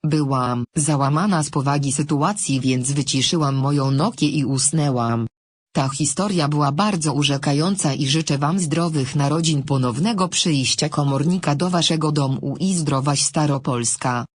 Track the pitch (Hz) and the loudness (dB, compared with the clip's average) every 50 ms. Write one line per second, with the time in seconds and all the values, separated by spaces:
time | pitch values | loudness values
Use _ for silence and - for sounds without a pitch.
0 | - 156 156 156 147 135 135 127 127 123 123 123 120 _ _ 165 147 156 151 135 | 0 0 0 0 0 0 0 0 0 0 -2 -2 -4 _ _ -2 0 0 2 2
1 | 139 135 147 156 190 214 185 160 147 - - 151 131 143 143 143 143 139 131 - | 2 2 2 2 2 2 2 0 0 0 -2 -2 0 0 0 0 0 -2 -2 -2
2 | 147 147 160 139 151 185 208 208 - - 139 131 127 131 127 127 123 131 139 147 | 0 0 0 0 0 0 0 -2 -2 -2 -2 0 2 2 0 0 0 -2 -2 -2
3 | 131 - - 135 127 - - 165 151 139 135 135 131 143 143 143 135 135 135 135 | -2 0 0 0 0 0 0 0 0 0 0 0 0 0 0 0 0 2 2 2
4 | 160 233 - - 156 147 - 156 135 120 135 131 139 - - 160 147 143 131 123 | 2 0 0 0 -2 0 0 0 0 0 0 0 0 0 2 2 0 2 0 0
5 | 117 117 117 117 113 113 _ _ _ _ _ _ _ _ _ 160 135 131 131 - | 0 0 0 -2 -2 -6 _ _ _ _ _ _ _ _ _ -2 -2 -2 -2 -2
6 | 156 - - - 190 208 196 175 147 143 147 147 147 139 143 156 202 214 202 170 | -2 -2 0 -2 -2 0 0 0 0 0 2 2 0 0 2 2 0 0 0 0
7 | 151 156 127 143 147 123 143 139 147 151 143 143 160 185 196 190 - - 135 160 | -2 0 0 2 2 0 0 0 0 0 0 2 2 0 0 0 0 -2 0 0
8 | 156 131 139 160 156 - 151 135 147 147 175 196 175 147 156 165 170 170 160 147 | -2 -2 0 -2 -2 0 -2 0 0 0 0 0 0 0 0 0 0 0 0 -2
9 | 131 127 - 147 139 139 147 165 170 160 156 143 131 - 143 131 127 123 113 135 | -2 0 0 0 0 2 0 0 2 2 0 0 0 0 0 0 0 0 0 0
10 | 175 226 233 185 185 175 - - - 185 151 139 131 - - - 151 147 - 151 | 0 0 0 0 -2 0 0 0 0 2 2 2 2 0 0 0 -2 -2 0 0
11 | 143 143 135 135 151 165 180 190 - 151 147 135 180 180 180 175 160 - 165 156 | 0 2 2 2 2 2 0 0 0 0 0 0 0 0 0 0 2 2 0 0
12 | 160 151 151 147 139 135 135 - - 139 123 - 185 190 190 170 156 139 139 135 | 0 0 0 0 0 0 -2 -2 -4 -6 -4 -2 -2 -2 0 0 0 0 0 0
13 | 135 147 139 139 - - - 160 151 147 139 135 135 147 127 120 117 110 - - | 0 0 0 0 0 0 0 0 0 2 0 0 -2 -2 -2 -2 -2 -2 -4 -2
14 | - 131 123 120 135 - _ | -2 -2 -2 -2 -4 -8 _